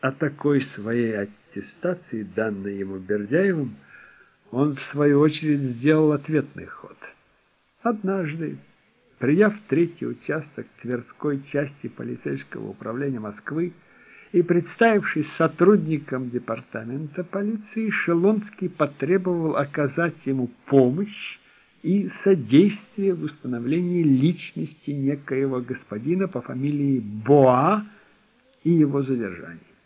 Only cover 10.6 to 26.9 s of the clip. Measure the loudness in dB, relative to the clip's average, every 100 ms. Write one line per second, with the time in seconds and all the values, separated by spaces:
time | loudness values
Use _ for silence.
10.6 | -16 _ -6 -6 -8 -8 -4 -4 -4 -4
11.6 | -4 -8 -14 -12 -10 -8 -6 -8 -10 -12
12.6 | -12 -10 -10 -6 -6 -6 -8 -12 -8 -6
13.6 | -6 -8 _ _ -20 -20 -2 0 2 2
14.6 | 0 2 4 4 0 -4 -4 0 0 4
15.6 | 6 6 4 -4 -4 -6 -4 -6 -4 -8
16.6 | -6 -10 -8 -8 -8 -10 -8 -4 -4 -4
17.6 | -8 -6 -4 -2 0 2 2 2 -4 -8
18.6 | -8 -2 -4 -2 0 0 0 -2 0 0
19.6 | -2 -2 -2 0 -2 -4 -4 -2 -4 -8
20.6 | 2 6 6 2 -6 -8 -16 -18 _ _
21.6 | _ _ -2 0 -2 -2 2 2 6 6
22.6 | 6 2 -12 -4 -2 -2 -6 -10 -8 -6
23.6 | -2 -2 0 2 4 6 4 2 -6 -10
24.6 | -10 -10 -8 -4 -2 -4 -4 -2 -2 -2
25.6 | -6 -10 -8 -8 -2 -2 -2 -4 -8 -4
26.6 | -2 0 0